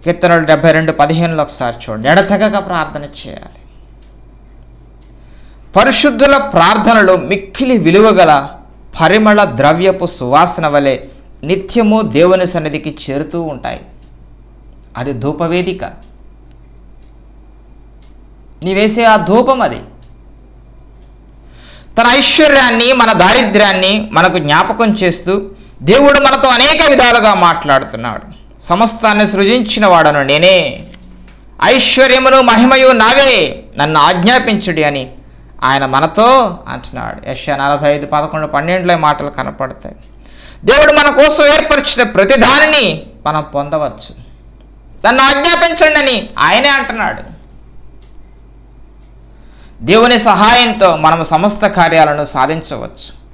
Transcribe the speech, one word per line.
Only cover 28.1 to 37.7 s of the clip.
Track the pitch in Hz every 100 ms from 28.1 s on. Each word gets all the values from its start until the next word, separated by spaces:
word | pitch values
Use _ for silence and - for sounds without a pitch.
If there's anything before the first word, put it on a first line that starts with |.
| 101 - - - -
సమస్తాన్ని | - 175 226 226 220 208 208
సృజించిన | 196 202 247 214 - 208
వాడను | 170 156 147
నేనే, | 139 143 175 185 147 - - - - - - - - -
ఐశ్వర్యమును | 180 254 - - 262 262 262 269
మహిమయు | 247 220 247 262 262
నావే, | 240 220 269 277 226 151 - - -
నన్ను | 147 156
ఆజ్ఞాపించుడి | 147 180 190 254 226 208 - 160
అని | 147 143 127 - - - - -
ఆయన | 123 139 135
మనతో | 135 160 196 233 262 220 175 -
అంటున్నాడు. | 123 - 123 113 - -
యెషయా | 127 - 139
నలభై | 139